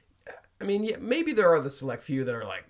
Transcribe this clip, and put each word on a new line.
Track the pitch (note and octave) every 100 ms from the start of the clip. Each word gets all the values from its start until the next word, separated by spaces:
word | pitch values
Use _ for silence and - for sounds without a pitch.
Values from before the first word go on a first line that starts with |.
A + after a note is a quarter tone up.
| _ _ - - _ -
I |
mean, | G3 G3+
yeah, | G#3 -
maybe | A3 D4+ E4
there | A3 F3+
are | E3
the | C3+
select | - C3+ A2+
few | - C3+
that | B2
are | A#2 G#2
like, | F#2+ -